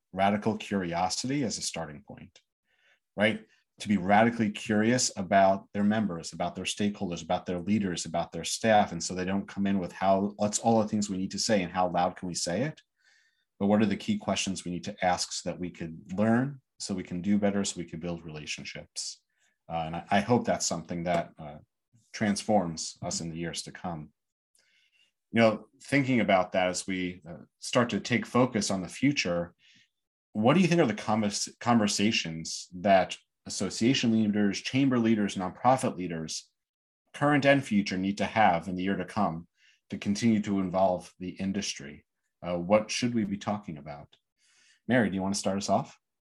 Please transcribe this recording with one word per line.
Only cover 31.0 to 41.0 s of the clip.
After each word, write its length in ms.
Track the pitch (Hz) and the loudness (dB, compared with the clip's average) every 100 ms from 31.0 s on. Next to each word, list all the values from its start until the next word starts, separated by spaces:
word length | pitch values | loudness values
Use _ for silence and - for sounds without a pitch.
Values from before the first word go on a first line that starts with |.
| - 110 104 101 - - | 0 0 0 -2 -8 -4
conversations 1080 | - 117 104 - 101 110 85 82 80 - - 90 | 2 4 4 2 2 0 -2 -6 -8 -10 -12 -2
that 420 | 95 95 87 - _ _ - | 4 6 4 -4 _ _ -12
association 640 | - 95 - 113 135 120 | -6 -4 0 2 2 2
leaders, 500 | 110 107 104 104 95 | 2 2 2 2 0
chamber 380 | - 131 139 127 | -2 0 2 4
leaders, 360 | 113 110 101 98 | 4 2 2 -2
nonprofit 600 | 92 - 123 127 120 92 | -6 0 2 2 0 -4
leaders, 500 | 90 82 80 - - _ _ _ _ _ _ - | -6 -6 -8 -10 -12 _ _ _ _ _ _ -2
current 320 | 143 147 139 | 2 4 6
and 160 | 139 | 4
future, 340 | 131 104 98 92 | 4 0 2 0
need 220 | 95 101 | -2 0
to 60 | 98 | 0
have 420 | 110 104 87 90 | 4 4 4 -2
in 80 | 90 | -4
the 80 | |
year 120 | 92 98 | -2 -2
to 100 | 90 | -4
come 420 | - 95 82 87 _ _ _ - | -2 -2 -2 -10 _ _ _ -12
to 80 | 101 | -6
continue 420 | - 101 117 107 | -2 0 2 2
to 200 | 104 98 | 2 0
involve 520 | 95 90 95 90 | 0 2 2 2